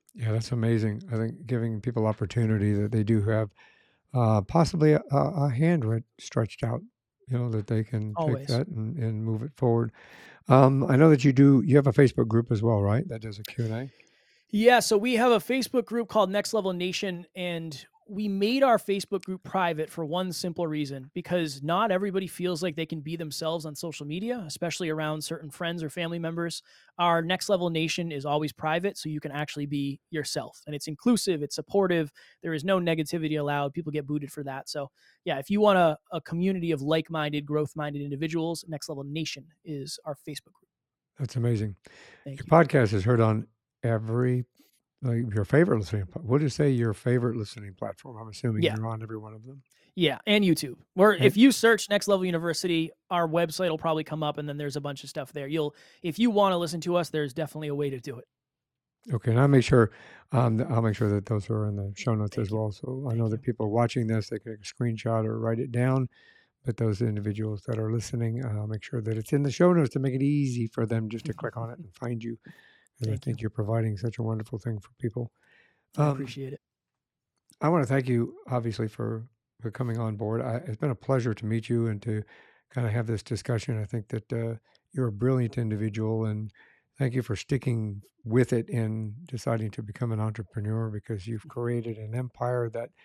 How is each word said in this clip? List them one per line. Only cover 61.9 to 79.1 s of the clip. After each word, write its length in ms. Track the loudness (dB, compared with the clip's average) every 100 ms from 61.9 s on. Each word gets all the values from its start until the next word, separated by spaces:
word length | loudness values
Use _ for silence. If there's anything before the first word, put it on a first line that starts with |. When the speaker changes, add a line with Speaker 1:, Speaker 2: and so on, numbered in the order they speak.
| -6
Speaker 1:
show 180 | -2
notes 220 | 0 -2 -4
Speaker 2:
Thank 120 | -4
Speaker 1:
as 20 |
Speaker 2:
you. 80 | -2
Speaker 1:
well. 120 | -4
So 340 | -6 -8 -8 -4
I 40 |
Speaker 2:
Thank 100 | -2
Speaker 1:
know 100 | 0
that 100 | -2
Speaker 2:
you. 40 |
Speaker 1:
people 260 | -4 -2 0
watching 360 | 2 2 0 0
this, 220 | -2 -2
they 100 | -8
can 200 | -10 -14
screenshot 640 | -14 -4 -2 -2 -2 0
or 140 | -2 -2
write 200 | -2 -2
it 140 | -2
down. 380 | 0 2 2 -2 -8 _ _ _ _ -8
But 100 | -2
those 240 | -2 0
individuals 640 | -2 -2 -4 -4 -6 -6 -6
that 120 | -4
are 120 | -2
listening, 540 | -4 -4 -4 -4 -4
uh, 60 | -4
I'll 160 | -6 -4
make 160 | -8
sure 180 | -6 -6
that 160 | -2 -4
it's 160 | 0
in 100 | 0
the 80 | 0
show 220 | 4 6
notes 220 | 6 4
to 40 | 0
make 140 | -2
it 80 | 0
easy 460 | 2 2 0 0 -4
for 180 | -2
them 240 | -2 -2 -2
just 160 | -6
to 80 | -8
click 240 | -6 -8 -6
on 140 | -10
it 80 | -10
and 120 | -18
find 280 | -10 -8 -6
you. 160 | -6 -10 -14 -20 _ _ _ _
'Cause 100 | -4
I 20 |
Speaker 2:
Thank 120 | -4
Speaker 1:
think 140 | -4 -6
Speaker 2:
you. 60 |
Speaker 1:
you're 60 | -4
providing 460 | -4 -2 0 0 -2
such 220 | -6 -4
a 40 |
wonderful 360 | -4 -4 -6 -8
thing 200 | -6 -8
for 120 | -10 _
people. 340 | -6 -4 -8 -10 _ _ _ _ _ 0
Speaker 2:
I 120 | 0
Speaker 1:
Um, 40 |
Speaker 2:
appreciate 400 | 0 -6 -10 -12
it. 80 | -12 _ _ _ _ _ _ _ _ _ _
Speaker 1:
I 80 | 2
wanna 160 | 2 4
thank 200 | 0 2
you, 260 | 0 0 -6 -4
obviously, 420 | -2 -2 -4 -6
for, 380 | -4 -6